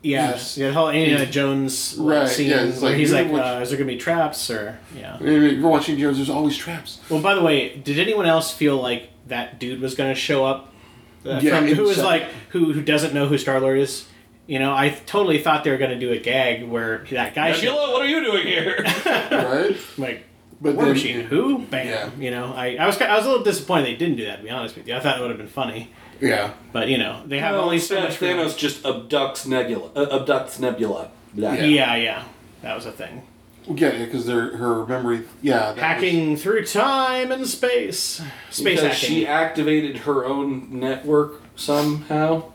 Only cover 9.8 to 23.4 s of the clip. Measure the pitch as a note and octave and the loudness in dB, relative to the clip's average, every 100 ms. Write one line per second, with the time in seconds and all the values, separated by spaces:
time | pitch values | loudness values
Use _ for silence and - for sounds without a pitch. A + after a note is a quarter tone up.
9.8 | C3 C3 C3+ C3 - C#3+ C3+ C3+ - - | -6 -2 0 0 0 2 2 0 -6 -20
10.8 | - - - - C3+ C3+ D3 - D3+ D3+ | -20 -20 -20 -14 -6 2 4 6 4 4
11.8 | G#3 F#3 F#3+ E3 - - - F3+ E3 D3+ | 4 4 4 2 0 -14 -6 0 2 2
12.8 | D3 D3+ D3+ C#3+ C#3 C#3+ C#3 C3 C3 C3+ | 2 2 2 0 2 2 2 2 4 2
13.8 | C3+ - - - _ _ - C#3 C3+ C#3 | 2 -2 -14 -20 _ _ -6 -2 2 4
14.8 | C#3+ C#3+ - G#3 G3 D3+ D#3+ D3+ D3+ C3+ | 2 0 -2 0 2 2 4 2 2 2
15.8 | C3 B2 B2 A2+ - C3 B2+ A2+ A#2+ A#2 | 0 0 -2 -2 0 2 2 0 -4 -4
16.8 | A2+ A2 - B2+ A#2 D3 D#3+ D#3+ A#3+ D4 | -2 -4 -4 -4 -2 0 0 2 0 0
17.8 | C#4+ B3 C#4 D#4+ C4 G3+ F#3+ F3 F3 F#3 | 0 0 2 0 0 0 0 -2 -2 -2
18.8 | G3+ F3 - - - C#4 - C#3 G3+ G3+ | -2 -2 0 -2 0 -2 0 0 0 -2
19.8 | - - C3 A2+ - - _ - C#3+ C#3 | -6 -8 -8 -8 -14 -20 _ -4 -2 2
20.8 | C#3 C3+ B2 A#2+ A2+ D3 C4+ B3 - C3 | 4 2 0 -4 0 0 2 -2 -2 -6
21.8 | B2 A2 G#2 B2+ C3 B2 B2+ C3 B2 B2 | -4 -6 -6 -8 -6 -6 -8 -6 -6 0
22.8 | F3 G3+ A3+ G#3+ A#3 B3+ | 0 2 2 2 4 2